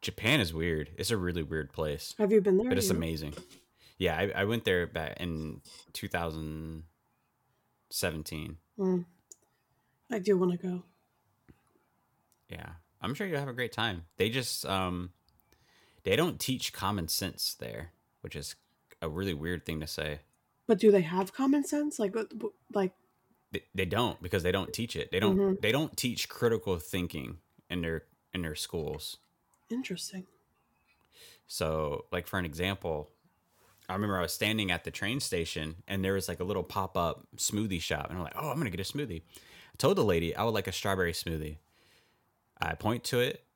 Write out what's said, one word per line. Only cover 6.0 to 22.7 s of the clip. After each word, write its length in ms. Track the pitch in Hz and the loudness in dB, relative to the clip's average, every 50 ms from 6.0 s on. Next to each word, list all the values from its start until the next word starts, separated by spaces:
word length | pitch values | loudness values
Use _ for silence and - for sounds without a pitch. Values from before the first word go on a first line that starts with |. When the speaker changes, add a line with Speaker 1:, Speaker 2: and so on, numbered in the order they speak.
| - 98 | -8 -4
Speaker 1:
thousand 760 | - 90 85 85 80 80 80 78 78 78 80 80 80 80 82 82 _ _ _ _ _ _ _ _ _ _ _ _ _ _ _ _ _ _ _ _ | -2 -2 -2 -2 -4 -4 -6 -6 -6 -8 -8 -8 -10 -12 -14 -16 _ _ _ _ _ _ _ _ _ _ _ _ _ _ _ _ _ _ _ _
seventeen. 680 | - - - 92 78 80 78 - - 78 78 78 85 85 _ _ _ - | -6 -2 0 0 0 -2 -6 -6 -8 -8 -8 -8 -10 -12 _ _ _ -2
Speaker 2:
Mm. 280 | 196 185 185 180 175 175 _ _ _ _ - _ _ _ _ _ _ _ _ _ _ _ _ _ _ _ | 0 2 2 0 -2 -4 _ _ _ _ -20 _ _ _ _ _ _ _ _ _ _ _ _ _ _ _
I 80 | - 220 | -6 -2
do 180 | 180 208 202 185 | 2 4 4 6
wanna 200 | 185 180 175 175 | 6 4 2 0
go. 260 | - 185 180 180 180 _ _ _ _ _ _ _ _ _ _ _ _ _ - _ _ _ _ _ _ _ _ _ _ _ _ _ _ _ _ _ _ _ | -2 -4 -4 -4 -6 _ _ _ _ _ _ _ _ _ _ _ _ _ -20 _ _ _ _ _ _ _ _ _ _ _ _ _ _ _ _ _ _ _
Speaker 1:
Yeah. 220 | - 85 78 78 82 85 _ _ _ _ | -14 -12 -12 -14 -16 -18 _ _ _ _
I'm 120 | - 92 131 | -6 -6 -4
sure 140 | - 208 196 | -2 -2 -2
you'll 120 | 170 143 | -2 -2
have 80 | 143 139 | -2 -4
a 40 | 123 | -4
great 180 | 120 123 113 - | -4 -4 -4 -2
time. 320 | - 110 117 101 85 85 - _ _ | 0 0 0 0 -2 -8 -12 _ _
They 120 | 92 110 | 0 2
just, 360 | 113 135 123 - - - - | 2 0 -2 -2 -4 -4 -2
um, 460 | 67 95 95 95 90 90 90 87 90 - _ _ _ _ _ _ _ _ _ _ _ _ _ _ _ _ _ _ | 0 0 2 2 0 0 -2 -4 -6 -8 _ _ _ _ _ _ _ _ _ _ _ _ _ _ _ _ _ _
they 120 | 95 95 | 4 4
don't 240 | 110 160 185 139 - | 6 4 4 2 -2
teach 320 | - - 131 120 - - | -2 -2 -2 -2 -2 -6
common 380 | - - - 95 98 95 85 78 | -6 -2 -2 0 0 0 0 -2
sense 440 | - - 101 92 - - - - - | -2 -2 -2 -4 -4 -4 -4 -4 -4
there, 380 | - - - 52 57 78 85 _ _ _ _ _ _ | -6 -8 -8 -8 -8 -10 -12 _ _ _ _ _ _
which 120 | _ - - | _ -10 -8
is 200 | - 71 - - _ _ _ _ _ _ _ - _ | -8 -8 -8 -10 _ _ _ _ _ _ _ -14 _
a 80 | - 80 | -6 -4
really 240 | 76 85 95 98 87 | -2 0 0 0 0
weird 320 | 71 76 82 90 85 - | 0 0 -2 -2 -2 -2
thing 160 | - 82 78 | -4 -4 -4
to 60 | 78 76 | -4 -6
say. 320 | - - 78 76 76 76 - _ _ _ _ _ _ _ _ - | -4 -4 -4 -4 -4 -6 -10 _ _ _ _ _ _ _ _ 2
Speaker 2:
But 120 | 226 - | 2 6
do 100 | - 214 | 8 8
they 120 | 202 196 | 8 8
have 320 | 180 156 175 185 196 185 - | 6 4 0 -2 -2 -2 -2
common 320 | - 262 269 277 294 277 | -2 2 4 4 4 2
sense? 340 | - - 294 294 294 294 - | 0 0 -2 -2 -2 -2 -2
Like, 160 | 226 196 190 | -2 -2 -2
what, 180 | 226 220 - - | -2 -6 -6 -8
what, 200 | 220 220 220 - _ _ _ | -8 -8 -8 -8 _ _ _